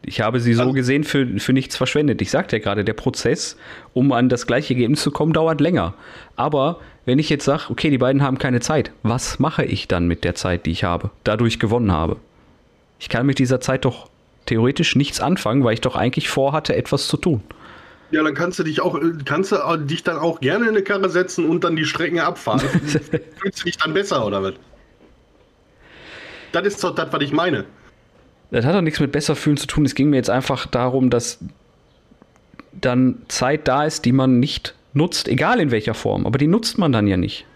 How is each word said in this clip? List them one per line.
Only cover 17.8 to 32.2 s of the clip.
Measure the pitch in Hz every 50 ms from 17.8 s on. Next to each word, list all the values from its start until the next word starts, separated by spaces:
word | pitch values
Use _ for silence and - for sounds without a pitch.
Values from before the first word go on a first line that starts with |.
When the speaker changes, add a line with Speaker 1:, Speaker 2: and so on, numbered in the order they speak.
| - - - - - -
Speaker 2:
Ja, | 160 160 156
dann | 156 139
kannst | 147 170 180 185 -
du | 165
dich | 156 151 151
auch, | - 170 151
äh, | 156 156 165 170 151 139
kannst | - 147 160 190 -
du, | 214
äh, | 170 147 160 170 160
dich | 147 139 165 -
dann | - 185 165 147
auch | 156 170 - -
gerne | 131 135 170 220 240
in | 226
eine | 220 208
Karre | 196 - 208 196 196 185
setzen | 160 175 185 180 - - 165 151
und | 165 165
dann | 170 170 160
die | 156 151
Strecken | 143 - - 170 160 170 165
abfahren. | 151 170 175 - - - 127 139
Speaker 1:
<laughs> | 139 135 - 170 147 147 147 151 - - - 151 - - - -
Speaker 2:
Fühlst | - 196 - -
du | -
dich | 175 -
dann | - - 160 156
besser, | 190 202 202 175 135 113
oder | 101 101 98
was? | 98 95 92 - - _ - _ _ _ _ _ - _ _ _ _ _ _ _ _ _ _ _ _ _ _ _ - - - - - - - - - - - - - -
Das | - 170 190
ist | 202 202 -
doch | - 175
das, | 151 156 160 -
was | - 151
ich | 143 139
meine. | 143 156 170 185 147 107 95 - - - - - _ _ _ _ _ - _ _ _ _ _ _
Speaker 1:
Das | - 120 113
hat | 139 180
doch | 208
nichts | 170 156 151 -
mit | 147 139
besser | - 143 151 - 151
fühlen | - - 156 147
zu | 139 -
tun. | - - 151 147
Es | 131 -
ging | - 135 151
mir | 143
jetzt | 131 117 -
einfach | 107 131 127 - 139 120 -
darum, | - - 123 123 127 127 135 127 123
dass | 123 117 117 - - _ 85 - - _ _ _ _ _ _ _ _ _ _ _ - _